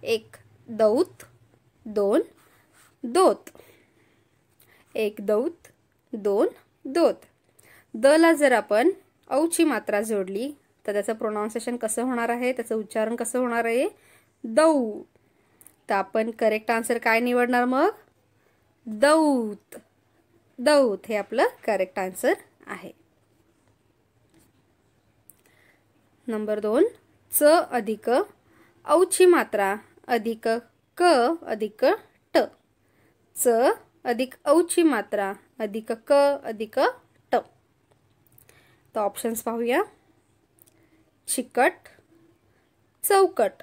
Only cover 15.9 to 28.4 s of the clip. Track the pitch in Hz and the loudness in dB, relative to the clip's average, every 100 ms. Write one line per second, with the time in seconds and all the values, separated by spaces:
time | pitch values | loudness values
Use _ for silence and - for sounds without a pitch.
15.9 | 202 196 226 220 226 220 220 220 226 226 | -2 -2 -4 -4 -2 -2 -2 -2 -4 -2
16.9 | 233 226 226 247 247 240 247 247 254 339 | -4 0 0 2 0 0 0 0 2 0
17.9 | - _ _ _ _ _ _ _ _ 240 | -2 _ _ _ _ _ _ _ _ -14
18.9 | 214 269 311 311 269 220 202 _ - _ | 0 4 4 4 0 -2 -10 _ -20 _
19.9 | _ _ _ _ _ _ - 254 302 262 | _ _ _ _ _ _ -6 0 2 2
20.9 | 196 - 208 196 220 403 - - 202 185 | -2 -6 -8 -6 -2 -2 -2 -4 -2 -4
21.9 | - 185 190 262 392 - _ - - - | -6 -8 -4 -2 -2 -6 _ -18 -16 -16
22.9 | - _ _ _ _ _ _ _ _ _ | -20 _ _ _ _ _ _ _ _ _
23.9 | _ _ _ _ _ _ _ _ _ _ | _ _ _ _ _ _ _ _ _ _
24.9 | _ _ _ _ _ _ _ _ _ _ | _ _ _ _ _ _ _ _ _ _
25.9 | _ _ _ - 220 214 214 208 233 427 | _ _ _ -8 -6 -4 -4 0 0 -2
26.9 | - _ _ _ - 294 330 - 247 208 | -6 _ _ _ 2 4 4 2 -6 -6
27.9 | 214 - 254 415 _ | -6 0 0 -2 _